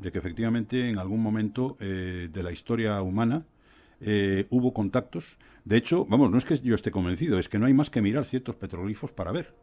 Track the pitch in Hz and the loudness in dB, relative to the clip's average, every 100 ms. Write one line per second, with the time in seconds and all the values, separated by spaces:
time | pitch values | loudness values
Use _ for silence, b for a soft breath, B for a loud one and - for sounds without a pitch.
0 | 92 92 92 82 113 117 104 127 123 104 | -6 -4 -6 -2 0 0 0 -2 -2 -2
1 | 92 110 110 110 107 113 127 - 98 95 | -2 0 0 0 -2 -2 -4 -4 -6 -4
2 | 92 90 85 87 87 87 - 117 110 101 | -4 -6 -8 -6 -6 -6 -4 0 0 0
3 | 92 98 117 151 160 b b b b b | 0 2 2 0 -4 b b b b b
4 | 107 104 98 95 101 123 123 120 101 127 | 0 2 2 2 2 2 2 0 0 0
5 | 127 170 - - b b - 110 - 175 | -4 -10 -12 -20 b b 0 2 2 0
6 | - 120 127 113 - 151 127 107 107 98 | 4 4 6 4 2 0 2 0 0 -2
7 | 87 90 165 95 - 104 123 135 143 123 | -2 0 0 0 0 2 4 4 4 2
8 | 101 131 120 131 123 - 87 87 98 107 | 2 0 -2 -4 -4 -10 -8 -6 -6 -6
9 | - - 87 139 160 - | -10 -8 -4 -4 -6 -16